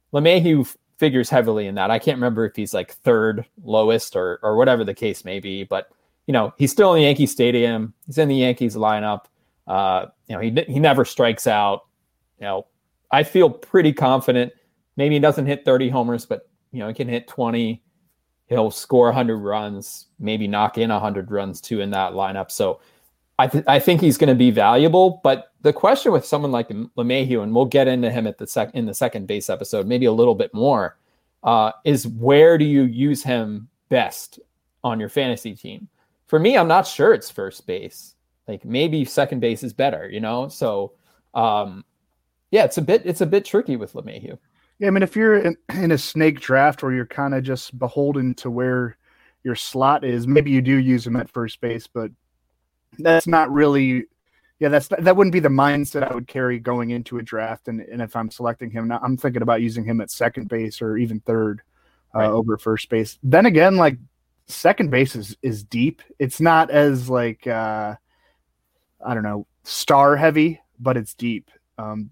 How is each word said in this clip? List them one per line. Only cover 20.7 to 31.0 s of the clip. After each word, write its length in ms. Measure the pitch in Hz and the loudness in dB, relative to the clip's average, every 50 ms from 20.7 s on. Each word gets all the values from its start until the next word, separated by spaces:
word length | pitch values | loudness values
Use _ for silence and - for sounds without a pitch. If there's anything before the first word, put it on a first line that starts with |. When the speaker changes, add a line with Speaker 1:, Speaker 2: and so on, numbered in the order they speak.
| - 117 | 0 -2
Speaker 1:
in 140 | 113 113 110 | -2 0 0
a 80 | 101 | -2
hundred 320 | 101 107 101 98 90 - 104 | -2 -4 -4 -6 -8 -6 -6
runs 280 | 101 98 98 95 - | -6 -6 -6 -10 -12
too 200 | - - 117 107 | -10 -8 -6 -4
in 100 | 98 101 | -4 -4
that 220 | 101 95 95 90 90 | -4 -4 -4 -4 -4
lineup. 400 | 95 98 95 95 98 95 - - | -4 -4 -4 -4 -8 -10 -10 -6
So 260 | - 107 92 - - _ _ _ _ _ _ _ _ _ _ _ | -4 -2 -2 -2 -6 _ _ _ _ _ _ _ _ _ _ _
I 120 | - 127 123 | 0 0 0
th-, 160 | - 147 - | 0 -2 2
I 140 | - 151 143 | 2 2 4
think 200 | - 190 175 151 | 4 4 2 4
he's 160 | 185 160 127 | 4 4 4
gonna 200 | - 160 143 131 | 4 4 4 4
be 160 | 120 123 123 107 | 6 4 4 4
valuable. 680 | 110 101 104 117 131 147 165 160 185 185 185 180 - - | 4 4 4 6 6 4 6 6 6 6 4 2 2 0
But 260 | 135 135 - - _ _ _ - | 0 0 0 -4 _ _ _ 0
the 100 | 151 147 | 0 2
question 400 | - - 202 269 277 - - 185 | 4 2 2 2 4 2 2 2
with 120 | 143 - | 2 0
someone 280 | - - 143 147 143 127 | 0 -2 -2 -2 -2 -2
like 160 | 120 117 - | -2 -4 -6
LeMahieu, 760 | 107 104 117 - _ - 120 120 127 135 131 131 127 113 104 | -8 -10 -10 -10 _ -6 -2 -2 0 0 0 0 -2 -2 -2
and 100 | 107 113 | 0 2
we'll 120 | 120 135 | 2 2
get 240 | 123 117 139 135 131 | 4 4 4 4 4
into 240 | 127 123 120 113 113 | 2 0 -2 -2 -2
him 160 | 120 110 107 | -2 -4 -4
at 100 | - - | -6 -8
the 80 | 113 | -12
sec-, 280 | - - 127 107 107 - | -6 -4 -4 -4 -4 -4
in 120 | 131 117 | -6 -6
the 80 | 107 95 | -6 -4
second 320 | - 131 117 - 110 95 | -4 -4 -4 -4 -8 -8
base 240 | 92 107 104 - - | -6 -6 -6 -4 -6
episode, 380 | 98 92 98 - - 107 95 104 | -6 -6 -6 -6 -6 -4 -2 -2
maybe 180 | 123 123 127 | -2 0 2
a 60 | 117 110 | 2 4
little 240 | 113 120 123 110 | 4 4 4 4
bit 180 | 98 107 - - | 2 -2 -6 -2
more, 420 | 104 117 143 135 110 95 85 - _ | -2 0 0 0 0 -2 -4 -8 _